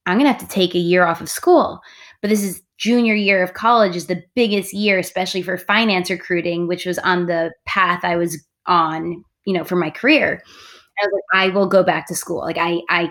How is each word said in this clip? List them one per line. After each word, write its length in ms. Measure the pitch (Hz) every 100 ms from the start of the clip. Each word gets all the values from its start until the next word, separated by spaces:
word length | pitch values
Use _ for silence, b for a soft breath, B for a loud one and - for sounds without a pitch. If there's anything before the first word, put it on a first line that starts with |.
| -
"I'm 100 | 185
gonna 160 | 285
have 80 | 233
to 80 | 185
take 260 | - 180
a 40 | 175
year 280 | 170 180 175
off 140 | 165
of 80 | 160
school." 520 | - - 339 202 - B B B B
But 100 | 202
this 120 | 214
is 180 | 202 175 - -
junior 380 | 208 240 233
year 260 | 214 202 196
of 120 | 180
college 400 | - 226 240 202
is 120 | 175 156
the 160 | 175 -
biggest 380 | - 233 202 190
year, 260 | 196 208 190
especially 440 | 180 185 185 190
for 140 | 180 180
finance 520 | - 208 226 185 180
recruiting, 560 | 180 - 175 175 170 170
which 200 | 180 180
was 120 | 175
on 280 | - 180 175
the 260 | 170 165 - -
path 340 | - 185 175
I 140 | 180 170
was 200 | 175 160 - _ -
on, 560 | 175 160 160 170 170 - _
you 100 | -
know, 100 | 185
for 120 | 147 180
my 140 | 156
career. 520 | - 254 302 196 - B B B B B -
I 60 | 202
was 60 |
like, 300 | 196 - 190
"I 60 | 190
will 120 | 190 190
go 160 | 190
back 240 | 180 160 -
to 80 |
school. 240 | 165 - 165
Like, 200 | - 165
I, 220 | 170 170 -
I 200 | 170 170